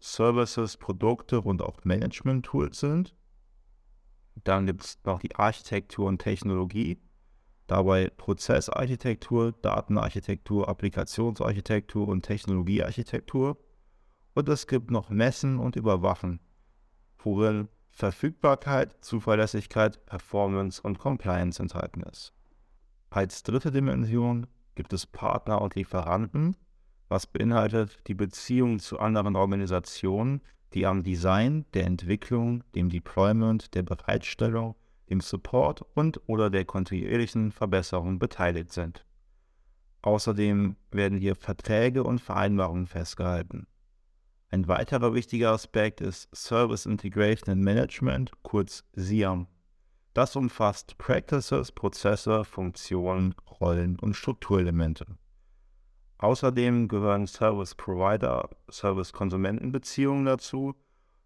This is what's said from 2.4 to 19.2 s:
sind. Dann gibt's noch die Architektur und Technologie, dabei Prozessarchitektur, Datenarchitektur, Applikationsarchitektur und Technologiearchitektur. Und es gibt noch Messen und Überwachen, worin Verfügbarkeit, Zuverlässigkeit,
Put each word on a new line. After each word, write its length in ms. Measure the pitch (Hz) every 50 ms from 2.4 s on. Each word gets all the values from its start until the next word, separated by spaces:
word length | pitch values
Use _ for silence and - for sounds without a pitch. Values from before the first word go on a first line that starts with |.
| 123 - - 139 147 - - -
sind. 360 | - 143 151 170 185 - - _ _ _ _ - _ _ _ _ _ _ - _ _ _ - - _ - - _ _ - - 107 -
Dann 220 | - 95 98 98
gibt's 320 | 95 87 92 - - - - -
noch 160 | 101 95 90
die 160 | - - -
Architektur 720 | - 104 110 110 - - - - 101 - - - - 101 95
und 100 | 95 87
Technologie, 800 | - 104 98 92 - 101 95 92 92 90 98 107 117 165 175 - - - _ _ _ _ _ _ _ _ _ _ _ -
dabei 420 | 92 95 92 95 95 95 95 -
Prozessarchitektur, 1400 | - - - - 101 - - - 127 135 - - - - 135 127 127 113 - 127 113 - - - 120 117 117 117
Datenarchitektur, 1160 | 113 - - 104 101 107 - - 104 104 104 104 - 104 - - 98 - - - 104 101 101 -
Applikationsarchitektur 1400 | 101 - - 101 - 92 90 - - - 113 117 107 - - 113 104 98 - - 110 104 101 - - 107 101 101
und 160 | 98 92 -
Technologiearchitektur. 1400 | - 104 101 - - 95 92 87 87 101 101 - - - - 117 - - 113 - - - 135 131 139 156 - _ _ _ _ _ _ _ _ _ _ _ _ _ _ -
Und 160 | 139 147 143
es 180 | 147 135 - -
gibt 240 | 135 127 117 -
noch 180 | 120 110 - -
Messen 480 | 104 104 117 131 127 - - 135 135 123
und 180 | 120 123 -
Überwachen, 640 | 127 110 110 98 90 87 98 92 - - 90 87 82 - _ _ _ _ _ _ _ _ _ _ _ _ _ _ _
worin 520 | - 110 101 98 107 107 107 104 104 107 _ _ _ _
Verfügbarkeit, 1120 | _ - - 98 95 - - 147 160 - - 147 139 135 - 143 139 131 139 - - _ -
Zuverlässigkeit, 1000 | - - 110